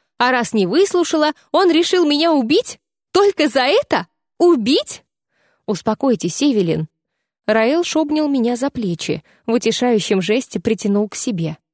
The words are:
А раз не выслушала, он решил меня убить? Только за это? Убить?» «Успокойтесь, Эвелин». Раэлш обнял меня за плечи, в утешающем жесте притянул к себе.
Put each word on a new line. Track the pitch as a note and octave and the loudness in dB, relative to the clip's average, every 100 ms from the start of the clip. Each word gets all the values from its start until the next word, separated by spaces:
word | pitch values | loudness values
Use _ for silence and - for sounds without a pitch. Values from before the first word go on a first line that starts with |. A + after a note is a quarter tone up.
| _ - | _ -2
А | B3 | 0
раз | B3+ A#3 | 0 0
не | A3 F#3 | 0 0
выслушала, | C4 G4 F4+ E4+ D#4+ D4+ - _ | 2 2 0 0 0 0 -2 _
он | D#4+ F#4+ | 2 4
решил | D#4+ E4+ F#4 D4+ | 2 2 0 2
меня | D4 E4 | 2 2
убить? | D4+ A3+ F4 - - _ _ _ | 2 2 0 -2 -8 _ _ _
Только | F#4 G4+ - D4+ | 2 2 2 0
за | - | 0
это? | B3+ G#4 D5+ D4 F3 _ _ - | 2 0 0 -2 -4 _ _ 0
Убить?» | F4 D4+ G#3+ E4+ D#5 - _ _ _ _ _ _ - | 2 4 2 0 -2 -10 _ _ _ _ _ _ -8
«Успокойтесь, | G#3 - A3 C#4 A3 - - | -4 -2 -2 0 0 -2 -2
Эвелин». | D4 A3 E3+ D#3 D#3 _ _ _ _ _ - | 0 2 0 -2 -6 _ _ _ _ _ -2
Раэлш | A3 A3+ D#4+ F4 D#4 | 0 2 0 0 -2
обнял | D4+ D4+ D4+ | -2 -2 -2
меня | C4+ A#3 A#3+ | 0 -2 -2
за | C4+ | -4
плечи, | B3+ G3+ E3+ - - - _ - | -4 -6 -4 -6 -8 -10 _ -4
в | |
утешающем | A#3 A3+ - B3 A3 - G3 | -2 0 0 0 0 0 0
жесте | F3+ A3+ - F#3+ | 0 -2 -2 -4
притянул | - A3 G3+ G3+ G#3 | -2 -2 0 -2 -2
к | - | -6
себе. | C4 F#3 D#3+ D#3+ _ | -6 -4 -6 -8 _